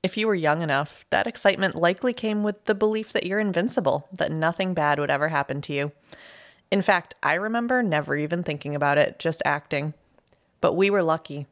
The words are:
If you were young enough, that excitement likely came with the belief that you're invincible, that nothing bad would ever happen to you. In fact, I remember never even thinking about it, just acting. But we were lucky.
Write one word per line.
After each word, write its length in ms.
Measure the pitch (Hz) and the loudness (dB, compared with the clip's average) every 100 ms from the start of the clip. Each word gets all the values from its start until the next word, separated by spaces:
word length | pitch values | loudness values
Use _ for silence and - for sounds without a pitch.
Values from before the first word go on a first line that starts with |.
If 140 | 185 - | -2 0
you 100 | 220 | 0
were 80 | |
young 260 | 190 156 156 | 2 2 2
enough, 420 | 165 139 151 - _ | 2 0 -2 -10 _
that 160 | - | 0
excitement 480 | 208 - 202 185 190 | 0 2 2 2 -2
likely 400 | 160 170 190 247 | 2 0 2 -2
came 300 | 233 220 208 | -2 -4 -2
with 200 | 208 208 | -2 -2
the 100 | - | -2
belief 360 | 202 214 220 214 | 2 2 0 -2
that 120 | - | -4
you're 140 | 180 202 | -2 0
invincible, 680 | 208 170 226 - 151 143 - | 0 0 0 0 0 0 -4
that 180 | 185 160 | -4 -2
nothing 440 | 160 160 170 185 | 0 -2 0 -2
bad 240 | 170 147 147 | 0 0 2
would 100 | 143 | 0
ever 200 | 143 156 | 0 0
happen 320 | 151 143 139 | -2 -2 -6
to 120 | 143 | -4
you. 180 | 143 147 - - - - - - _ _ | -4 -4 -6 -20 -20 -20 -20 -20 _ _
In 140 | 196 | 0
fact, 320 | 190 185 - - | 2 2 0 -4
I 100 | 143 | -2
remember 480 | 165 214 233 240 254 | 0 -2 -4 0 0
never 340 | 220 151 139 | 2 0 0
even 280 | 143 151 170 | -4 -2 -4
thinking 320 | 170 147 147 | -4 -6 -6
about 240 | 147 143 143 | -2 2 4
it, 180 | - - | 2 0
just 240 | 165 156 | -4 -2
acting. 500 | - 147 - 147 151 - _ _ - _ _ _ | -2 -2 -2 -4 -4 -8 _ _ -20 _ _ _
But 120 | 170 | 0
we 180 | 170 196 | 2 2
were 100 | 202 | 2
lucky. 460 | 160 160 - 143 143 | 2 0 -4 -12 -12